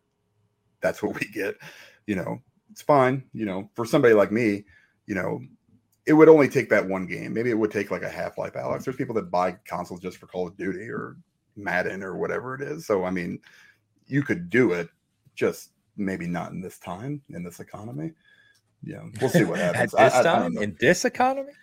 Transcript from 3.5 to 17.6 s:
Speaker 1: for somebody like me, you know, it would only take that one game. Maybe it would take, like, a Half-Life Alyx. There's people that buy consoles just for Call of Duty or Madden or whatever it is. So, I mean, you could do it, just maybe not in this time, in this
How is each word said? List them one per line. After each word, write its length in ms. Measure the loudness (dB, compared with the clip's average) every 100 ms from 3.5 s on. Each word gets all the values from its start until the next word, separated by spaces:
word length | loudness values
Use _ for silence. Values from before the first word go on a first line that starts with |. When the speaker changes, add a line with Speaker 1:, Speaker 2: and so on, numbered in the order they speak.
| -6 -8
Speaker 1:
for 120 | -8 0
somebody 280 | 4 8
like 200 | 8 6
me, 320 | 2 0 0 -6 _ _ _ -8
you 100 | -6
know, 240 | -4 -6 -10 _ _ _ _ _ 2
it 60 |
would 160 | 8 10
only 220 | 10 8
take 200 | 2 2
that 140 | 2 2
one 200 | -4 -6
game. 280 | -8 -6
Maybe 180 | -4 -2
it 60 | 0
would 140 | 0
take, 180 | -2 -4
like, 120 | -6
a 60 | -6
Half-Life 460 | -8 -8 -8 -10 -8
Alyx. 280 | -6 -6
There's 140 | -6 -6
people 180 | -6 -4
that 160 | -2
buy 220 | -2 -2 -4
consoles 380 | -10 -10 -8 -10
just 160 | -12 -14
for 100 | -12
Call 220 | -8 -8
of 80 | -6
Duty 320 | -8 -6 -8
or 260 | -10 -12 -14 _ _ _ -12
Madden 480 | -4 -2 -2 -6
or 140 | -8 -6
whatever 380 | -4 -6 -8 -10
it 60 |
is. 240 | -10 -8 -2
So, 200 | -2 0
I 60 |
mean, 280 | -4 -6 -8 -14 -20 -20 _ _ _ _
you 140 | -4
could 280 | -2 -4 0
do 240 | 2 2
it, 160 | 0 -6 _ _ _ _ -4
just 340 | -2 -2 -12 _ _ -8
maybe 320 | -6 -6 -6
not 240 | -6 -6
in 80 | -10
this 180 | -14 -14
time, 440 | -14 -12 -10 -12 -12
in 120 | -14
this 200 | -14 -14